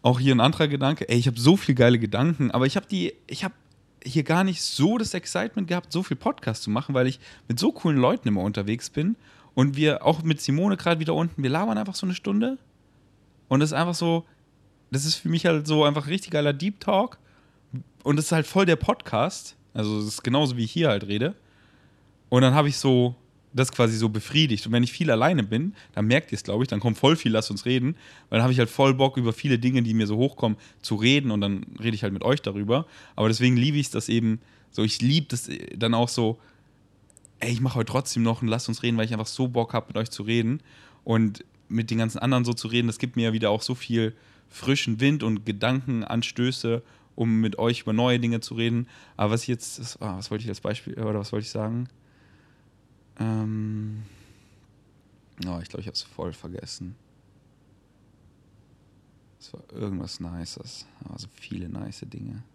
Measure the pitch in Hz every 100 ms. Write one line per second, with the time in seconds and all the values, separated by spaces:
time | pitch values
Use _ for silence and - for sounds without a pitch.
0 | 120 123 135 127 127 - 151 143 135 165
1 | - 120 123 117 123 196 - 127 120 120
2 | 110 101 151 156 127 117 135 196 - 190
3 | 180 - - - 190 - _ _ _ _
4 | 127 143 143 165 190 170 - - 160 233
5 | 220 180 - 180 220 - 170 175 - 170
6 | 185 135 - - - 110 - 107 147 131
7 | 127 131 - - - 123 - - 175 143
8 | 123 240 123 101 98 104 98 117 - -
9 | 170 226 - - - - 143 135 151 143
10 | - 160 160 151 - 143 202 190 175 165
11 | 160 156 170 - 135 156 214 214 202 185
12 | 185 180 202 208 240 269 _ _ _ _
13 | _ _ _ _ _ 135 151 147 170 170
14 | 170 165 - _ _ _ _ _ _ 135
15 | 151 - 165 165 175 156 147 156 147 147
16 | 143 185 - 151 147 143 190 202 - 190
17 | 240 - _ _ _ _ _ 127 - _
18 | - 147 151 165 147 190 185 160 - 240
19 | - 110 151 - - _ _ 117 107 107
20 | 104 - 120 135 147 123 113 170 156 101
21 | 98 104 139 208 _ _ _ _ _ _
22 | _ _ _ 123 131 143 147 135 135 127
23 | 123 123 _ _ _ 127 131 - 117 110
24 | 113 107 - 147 156 104 113 120 120 -
25 | 160 113 139 170 101 107 175 - - -
26 | 107 135 - - - 104 131 104 120 104
27 | 135 165 117 110 - 101 123 127 127 165
28 | - - _ 113 123 127 117 - 135 131
29 | 135 135 117 110 143 123 127 131 117 113
30 | 104 107 139 - 113 104 - _ - 104
31 | 117 143 135 104 101 98 - - 113 107
32 | 104 98 113 147 - 101 104 131 165 -
33 | - - 110 113 127 123 135 147 135 110
34 | - 117 113 110 _ _ _ - 107 -
35 | 120 156 143 123 - - - - 113 113
36 | 120 - 110 113 _ _ _ _ _ _
37 | _ - _ _ 117 117 127 120 110 127
38 | 127 120 113 117 117 113 - 113 120 113
39 | 110 110 110 - 127 123 113 117 - -
40 | 110 - 104 117 113 147 - - - _
41 | - 113 110 101 - _ _ 113 113 113
42 | 113 - 127 127 120 120 113 120 117 110
43 | 127 123 113 110 110 107 - 123 - 117
44 | 110 110 _ _ _ - - 139 - 110
45 | 139 151 107 98 110 101 113 131 131 117
46 | 107 117 - - 123 127 117 117 - _
47 | _ - 117 110 110 98 117 120 - 110
48 | 123 123 117 113 - 117 117 120 123 -
49 | - - 104 117 - 120 - - 120 -
50 | 101 95 110 107 117 98 - 110 - -
51 | 110 104 101 107 107 110 107 117 127 _
52 | _ _ _ _ _ _ _ _ _ _
53 | _ - 110 110 110 110 107 107 107 107
54 | 107 - - - _ _ _ _ _ _
55 | _ _ _ - 90 87 - - 104 -
56 | - - 87 - - 90 - - 90 107
57 | _ _ _ _ _ _ _ _ _ _
58 | _ _ _ _ _ _ _ _ _ _
59 | _ _ _ _ - - - - 107 95
60 | 90 - 85 85 85 - 120 - - _
61 | - - - - - 90 87 - 107 -
62 | - - 110 107 123